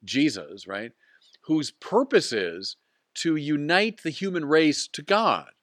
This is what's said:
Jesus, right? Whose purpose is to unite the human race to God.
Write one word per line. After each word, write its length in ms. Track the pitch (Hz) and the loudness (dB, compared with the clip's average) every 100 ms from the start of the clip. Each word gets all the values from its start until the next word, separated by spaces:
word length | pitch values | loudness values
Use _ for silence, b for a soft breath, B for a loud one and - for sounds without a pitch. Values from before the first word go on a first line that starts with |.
Jesus, 640 | 98 117 151 98 76 98 95 | -4 0 0 0 -12 -16 -10
right? 260 | 98 117 _ b b b b | -10 -10 _ b b b b
Whose 300 | - 156 143 | -2 -2 -2
purpose 600 | - - 208 262 214 - | -10 0 2 4 2 2
is 440 | 113 90 85 98 - _ _ _ - | -2 -2 -4 -12 -14 _ _ _ -6
to 200 | 165 156 | -2 -2
unite 640 | 147 151 147 175 214 220 | 0 -2 2 2 2 -2
the 80 | 170 | -8
human 360 | 147 196 180 147 | -6 -4 -4 2
race 420 | 156 160 143 - | 4 4 2 -4
to 100 | - | -10
God. 460 | 147 202 220 98 73 _ | 0 2 4 0 -2 _